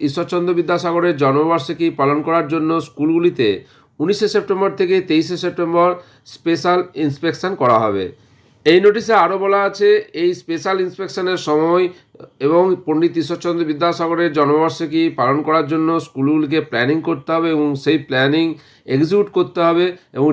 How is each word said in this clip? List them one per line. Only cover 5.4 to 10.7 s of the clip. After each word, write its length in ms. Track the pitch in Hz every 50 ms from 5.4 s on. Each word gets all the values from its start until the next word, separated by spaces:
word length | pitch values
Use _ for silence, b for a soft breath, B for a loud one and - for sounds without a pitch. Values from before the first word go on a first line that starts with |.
| 180
সেপ্টেম্বর 440 | 175 175 - 175 165 170 170 175 180 175 175 B B B B B - -
স্পেশাল 440 | - - 165 165 - - 180 180 180 175 - - 143 160
ইন্সপেকশন 500 | 143 135 - 165 170 - - - 185 196 -
করা 160 | 139 123 117 113 113
হবে। 220 | 107 98 98 92 87 - b b b b b b b b b -
এই 140 | 151 165 185 196
নোটিশে 280 | 208 202 226 214 214 226 202 170
আরও 120 | 170 190 190 196
বলা 160 | 196 202 202 202 196
আছে 200 | 196 - 208 208 208 214 208 - - 156 170
এই 80 | 180 180 -
স্পেশাল 360 | - - 165 160 147 196